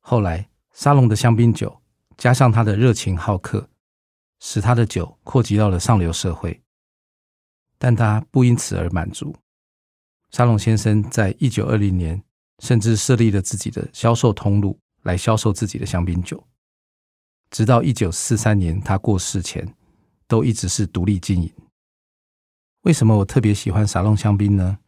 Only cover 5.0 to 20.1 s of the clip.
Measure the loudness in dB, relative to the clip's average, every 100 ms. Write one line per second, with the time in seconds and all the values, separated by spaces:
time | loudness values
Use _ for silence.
5 | -8 _ -4 -2 0 2 2 0 2 2
6 | 2 -2 -6 -6 -8 -10 _ _ _ _
7 | _ _ _ _ _ _ _ _ 0 2
8 | 2 0 -2 2 4 2 -2 -4 -2 -4
9 | -4 -8 -12 -14 _ _ _ _ _ _
10 | _ _ _ 0 2 4 2 0 2 0
11 | 0 -2 -2 0 -2 -2 -2 0 0 -2
12 | -2 -6 -10 _ _ _ 0 0 2 -2
13 | 0 2 2 0 -4 -6 -8 -8 -10 -2
14 | 0 2 2 0 0 0 -2 -6 _ _
15 | -6 -4 0 0 0 -2 -6 -6 -6 -4
16 | -2 -4 -6 -12 _ _ _ _ _ _
17 | _ _ _ _ _ -4 2 2 2 -2
18 | -2 -4 -4 -2 0 0 0 -4 -2 -4
19 | 0 -2 -2 -8 -8 -10 -12 -14 _ _
20 | _